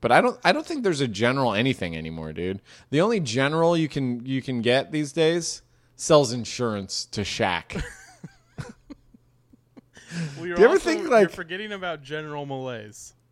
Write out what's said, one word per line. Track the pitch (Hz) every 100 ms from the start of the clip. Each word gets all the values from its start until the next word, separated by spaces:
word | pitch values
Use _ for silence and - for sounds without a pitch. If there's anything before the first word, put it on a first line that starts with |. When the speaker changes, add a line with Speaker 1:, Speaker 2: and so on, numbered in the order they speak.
Speaker 1:
But | 117
I | 131
don't, | 240 -
I | -
don't | 233 320
think | 320
there's | 220 151
a | 135
general | 95 120 135 127
anything | 101 127 127 92 82
anymore, | 80 82 80
dude. | 80 87 95 _ - -
The | 143
only | 196 233
general | 143 113 135 160 165 170
you | 156
can, | 147 131 123 123
you | 135
can | 127 127
get | 117 127 -
these | 151 151
days | 170 160 170 165 - _ _ _ _
sells | - 156 135
insurance | 120 110 - 120 107 98 - -
to | -
Shaq. | 101 - 107 87 - 185 -
<laughs> | - - - - 784 _ - 494 - _ - _ - _ _ _ _ _ - _ - - 170 160 143
Speaker 2:
Well, | 170
you're | 175
Speaker 1:
Do |
you | 220
ever | 381
Speaker 2:
also, | 339
Speaker 1:
think, | -
Speaker 2:
you're | 359
Speaker 1:
like | 240 190
Speaker 2:
forgetting | - 165 180 214
about | 202 180 156
General | 131 151 156 147 143
Malaise. | 135 131 120 107 107 - _ _